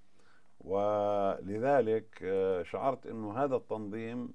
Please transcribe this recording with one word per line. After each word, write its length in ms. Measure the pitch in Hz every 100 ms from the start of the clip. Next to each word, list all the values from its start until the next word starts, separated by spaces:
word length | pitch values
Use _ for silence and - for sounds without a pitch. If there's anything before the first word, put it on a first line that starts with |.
| - - - - - -
ولذلك، 1600 | - 98 104 104 101 101 98 - 95 104 131 143 113 110 - -
آه، 400 | 92 95 95 90
شعرت 440 | 82 98 127 127 -
إنه 260 | 113 107
هذا 220 | 113 139 123
التنظيم 760 | - 110 104 113 113 123 120